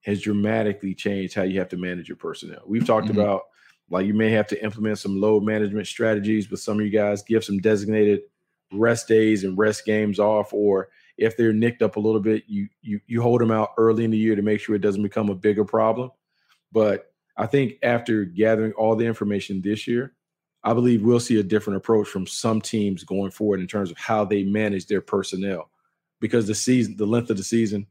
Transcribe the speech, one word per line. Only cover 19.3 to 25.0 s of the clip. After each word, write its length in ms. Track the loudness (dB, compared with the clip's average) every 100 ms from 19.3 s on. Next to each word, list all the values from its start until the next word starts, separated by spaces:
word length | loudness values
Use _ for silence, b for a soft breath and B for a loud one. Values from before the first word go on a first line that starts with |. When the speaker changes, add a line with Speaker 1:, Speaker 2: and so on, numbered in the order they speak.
| -4 -4 -6
Speaker 1:
this 260 | -4 -4 -2
year, 260 | -4 -4 _ _ _ _ _
I 100 | -2
believe 280 | 2 4 4
we'll 160 | 4 2
see 200 | 4 0
a 40 |
different 340 | 2 0 0 -6
approach 300 | 2 2 2
from 180 | -6 -8
some 360 | -4 -2 -2
teams 420 | -2 -2 -2 -4
going 280 | -6 -4 -4
forward 280 | -4 -2 0
in 80 | -2
terms 240 | -4 -4
of 60 | -6
how 260 | -2 -2
they 200 | 0 0
manage 420 | 0 0 0 -2 -2
their 140 | -4